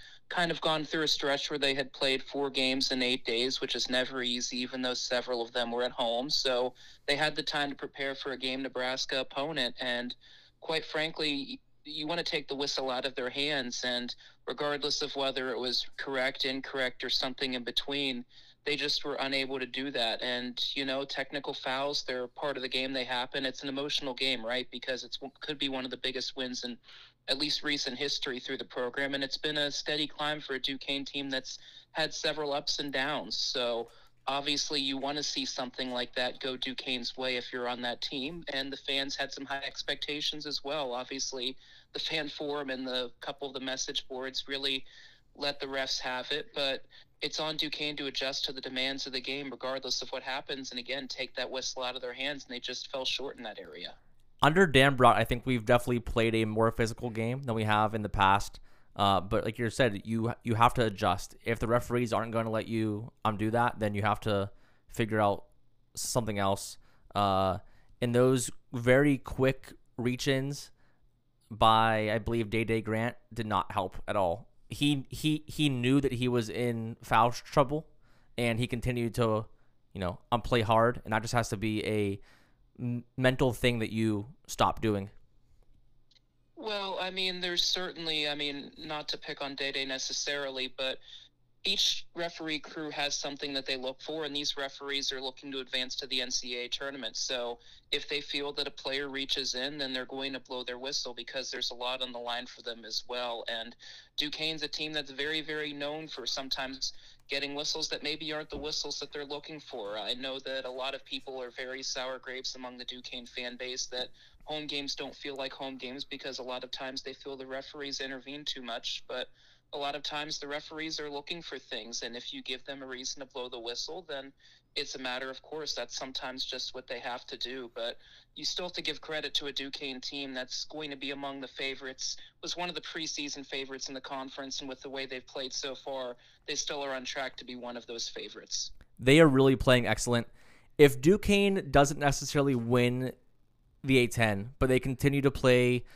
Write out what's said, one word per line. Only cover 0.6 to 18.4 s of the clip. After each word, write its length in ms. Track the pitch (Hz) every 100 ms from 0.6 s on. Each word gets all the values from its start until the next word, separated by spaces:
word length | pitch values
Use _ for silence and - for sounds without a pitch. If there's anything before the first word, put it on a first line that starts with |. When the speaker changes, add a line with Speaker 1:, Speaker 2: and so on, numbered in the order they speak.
Speaker 1:
gone 220 | 165 156
through 180 | 147 165
a 60 | 151
stretch 400 | - 147 139 -
where 100 | 147
they 160 | 139
had 180 | 135 135
played 300 | - 139 131
four 280 | - 139 139
games 400 | 135 131 135 127
in 120 | 131
eight 220 | 123 127
days, 360 | - 117 127 -
which 140 | 131
is 140 | 123 117
never 340 | 127 123 131
easy, 360 | 123 123 120 123
even 240 | 123 127
though 120 | 127
several 480 | 123 - 123 123 120
of 100 | 113
them 180 | 123 117
were 120 | 120
at 100 | 123
home. 360 | - 117 117 143
So 460 | - 135 123 127 - - - -
they 100 | 143
had 200 | 156 151
the 60 |
time 280 | 143 151 143
to 60 | 135
prepare 380 | 139 - 139
for 180 | 135 139
a 60 | 127
game 240 | 131 131
Nebraska 580 | 135 127 127 131 - 135
opponent. 540 | 131 139 147 156 120 -
And 340 | 127 120 123 - - - - _
quite 240 | - 160
frankly, 600 | - - 202 - 151 143 -
y-, 100 | - - -
you 220 | 151 151 151
wanna 160 | 170
take 260 | 160 156 139
the 60 |
whistle 360 | 139 143 - 131
out 140 | 127 135
of 80 |
their 140 | 127 123
hands. 560 | 135 143 147 123 - 127
And 280 | 123 120 - - - -
regardless 540 | 127 147 147 147 -
of 160 | 143 139
whether 340 | 135 131 131
it 80 | 113
was 280 | 123 117 - -
correct, 480 | - 135 131 -
incorrect, 600 | 135 135 - 135 127 -
or 60 | 127
something 440 | - 135 127 135
in 100 | 127
between, 600 | 120 - - 143 139 123 - -